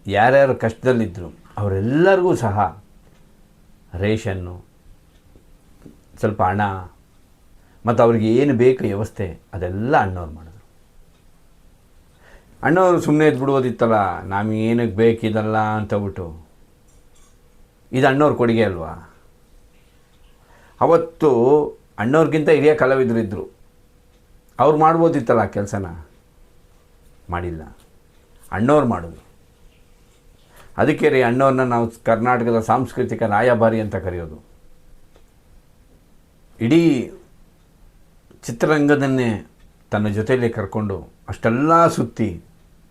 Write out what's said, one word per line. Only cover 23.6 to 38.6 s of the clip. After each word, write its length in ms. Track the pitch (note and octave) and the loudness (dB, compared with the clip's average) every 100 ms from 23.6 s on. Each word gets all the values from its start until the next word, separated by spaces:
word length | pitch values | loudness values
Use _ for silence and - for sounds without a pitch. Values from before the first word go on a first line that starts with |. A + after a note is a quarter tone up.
| _ _ _ _ _ _ _ _ _ - | _ _ _ _ _ _ _ _ _ 0
ಅವ್ರು 180 | C3+ D3+ | 2 4
ಮಾಡ್ಬೋದಿತ್ತಲ್ಲ 600 | D#3 E3 E3 C#3+ A#2 A#2 | 4 4 2 0 0 0
ಆ 60 | G2+ | 0
ಕೆಲಸನ, 560 | G2+ G2+ G2+ F#2 E2+ - _ _ _ - _ _ _ _ _ _ _ - | -4 -6 -6 -8 -14 -20 _ _ _ -20 _ _ _ _ _ _ _ -12
ಮಾಡಿಲ್ಲ, 480 | F2 F2 D#2+ D2+ - _ _ _ _ _ - - | -8 -8 -10 -16 -20 _ _ _ _ _ -20 -10
ಅಣ್ಣವ್ರು 360 | F#3+ C3+ D3+ C#3 | -2 2 2 2
ಮಾಡಿದ್ರು. 380 | F#2 E2+ E2 - _ _ _ - _ _ _ _ _ _ - _ - - - | -2 -8 -18 -20 _ _ _ -20 _ _ _ _ _ _ -20 _ -20 -12 -2
ಅದಕ್ಕೆ 320 | B2 D3+ D3+ | 0 2 2
ರೀ 120 | C3 | 2
ಅಣ್ಣವ್ರನ್ನ 420 | A#2+ B2+ C3+ C3 | 2 2 2 2
ನಾವು 400 | B2+ A#2+ A2+ - | 0 0 -2 -4
ಕರ್ನಾಟಕದ 560 | - A2+ A#2+ B2 A#2 A2+ | -2 0 2 0 0 0
ಸಾಂಸ್ಕೃತಿಕ 640 | A2 A#2+ B2+ - B2 B2+ | 0 0 -2 -4 -4 -2
ರಾಯಭಾರಿ 580 | A2+ G#2 B2 A#2 A2+ A2 | -2 2 2 4 2 0
ಅಂತ 140 | G#2+ F#2+ | -4 -6
ಕರೆಯೋದು. 440 | F2+ F2+ D#2+ D#2 - - - - - - - _ _ _ _ - _ _ _ _ _ _ _ _ _ - | -8 -8 -10 -16 -20 -20 -20 -20 -20 -20 -20 _ _ _ _ -20 _ _ _ _ _ _ _ _ _ -6
ಇಡೀ 500 | A#2 D#3+ E3 C3 F#2 - - - - _ _ _ - _ _ _ _ - | 2 2 2 -2 -6 -12 -20 -20 -20 _ _ _ -20 _ _ _ _ -18
ಚಿತ್ರರಂಗದನ್ನೇ 1040 | - A#2 | -12 -4